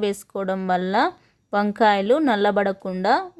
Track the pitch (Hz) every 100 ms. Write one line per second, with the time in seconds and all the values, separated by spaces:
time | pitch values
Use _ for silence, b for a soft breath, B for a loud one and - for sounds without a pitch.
0 | 208 196 - 196 190 190 185 180 185 208
1 | 339 - b b - 202 208 208 220 202
2 | 202 294 285 208 208 202 196 196 190 185
3 | 196 302 370